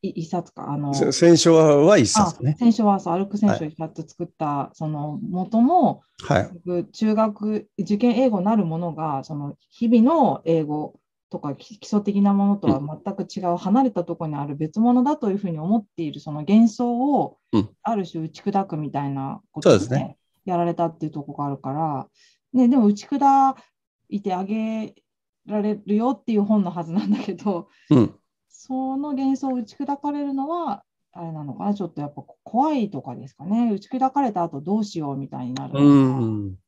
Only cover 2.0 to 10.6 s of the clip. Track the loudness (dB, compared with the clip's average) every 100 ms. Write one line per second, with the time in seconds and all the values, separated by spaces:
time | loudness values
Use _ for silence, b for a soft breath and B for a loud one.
2 | 4 2 0 0 -2 2 2 4 4 2
3 | 0 -4 -2 0 2 2 -4 -8 -10 -10
4 | -16 _ -12 _ -4 -4 -6 _ -6 -6
5 | -6 -8 -6 -6 -2 2 4 4 2 0
6 | _ _ 0 0 0 -8 -6 -6 -6 -4
7 | -2 0 0 -2 -6 -6 -8 -10 -4 0
8 | 2 2 2 2 0 0 0 -2 -6 -6
9 | -6 -6 -8 -10 -10 -12 _ _ 2 6
10 | 6 6 2 0 0 0